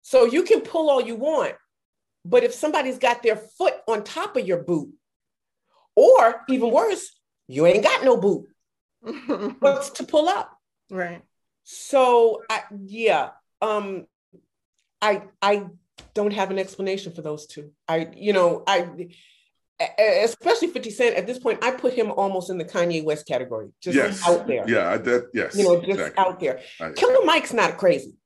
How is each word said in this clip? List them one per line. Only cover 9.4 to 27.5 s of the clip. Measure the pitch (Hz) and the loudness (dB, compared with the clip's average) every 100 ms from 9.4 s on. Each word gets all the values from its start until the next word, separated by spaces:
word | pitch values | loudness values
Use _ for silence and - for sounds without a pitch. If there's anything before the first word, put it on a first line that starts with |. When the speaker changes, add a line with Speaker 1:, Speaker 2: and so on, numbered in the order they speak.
| 202 - | -6 0
Speaker 1:
What's | 277 277 - | 2 2 -6
to | - | -12
pull | 269 311 320 | -2 0 2
up? | 403 - _ _ _ _ | -2 -6 _ _ _ _
Speaker 2:
Right. | 190 175 170 _ _ _ _ | -10 -8 -10 _ _ _ _
Speaker 1:
So, | _ - - 269 254 240 233 214 - | _ -20 -2 2 4 4 4 0 -6
I, | 220 - 202 190 | -6 -6 -18 -16
yeah, | 214 220 160 131 - _ _ | -2 0 2 -2 -10 _ _
um, | 220 214 202 190 - _ _ _ _ _ _ _ _ _ | -4 -4 -6 -12 -14 _ _ _ _ _ _ _ _ _
I, | 214 190 - _ | -2 -2 -6 _
I | 196 208 185 - _ - - | 0 0 -4 -18 _ -20 -8
don't | 214 208 | -4 -2
have | 208 190 | -2 -4
an | 196 | -4
explanation | 190 - 196 190 180 | -6 -8 -6 -6 -10
for | 170 | -12
those | 151 151 - | -12 -12 -14
two. | - 147 _ - | -20 -20 _ -6
I, | 165 165 - | -4 -4 -6
you | 208 | -2
know, | 190 175 160 - | 2 2 0 0
I, | 196 175 147 | 0 -2 -12
e-, | 175 _ _ _ _ _ _ _ | -18 _ _ _ _ _ _ _
e-, | 165 - 214 185 | -6 0 2 4
especially | 226 - - 453 339 | 0 -2 -2 0 -2
fifty | 240 226 | -6 -10
Cent, | 202 240 - | -2 0 0
at | 190 | -6
this | 254 | -6
point, | 233 220 | -4 -2
I | 233 | -2
put | 254 254 | -2 -4
him | 247 208 | -2 -4
almost | - 196 185 180 | -2 -2 -4 -6
in | 185 | -10
the | 160 | -6
Kanye | - 175 165 | -2 -2 -2
West | 156 151 - | -4 -6 -4
category, | 127 127 110 107 _ | -6 -6 -10 -12 _
just | 180 139 | -2 0
Speaker 3:
Yes. | - 190 175 | 0 -2 0
Speaker 1:
out | 175 - | 0 0
there. | 123 107 | -4 0
Speaker 3:
Yeah, | 110 85 | 0 0
I, | 107 | -2
that, | 123 123 - | 0 0 -2
yes, | 110 - 196 | -6 -4 0
Speaker 1:
You | 190 | 4
know, | 175 | 2
just | 170 | 2
Speaker 3:
exactly. | 196 170 - 185 | -4 -4 0 0
Speaker 1:
out | 180 | 0
there. | 151 - - - | -4 -6 -12 -12
Speaker 3:
I | 160 | -12
Speaker 1:
Killer | - 494 508 349 | 0 2 4 4
Mike's | 320 - | 0 0